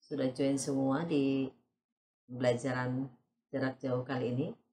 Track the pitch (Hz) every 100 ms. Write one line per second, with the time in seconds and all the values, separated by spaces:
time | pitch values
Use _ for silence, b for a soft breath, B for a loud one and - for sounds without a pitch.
0 | - 143 131 123 139 139 139 135 135 135
1 | 135 147 139 135 131 - _ _ _ _
2 | _ _ _ 123 127 120 139 127 127 127
3 | 135 - _ _ _ 135 131 127 135 123
4 | 123 131 120 123 165 233 _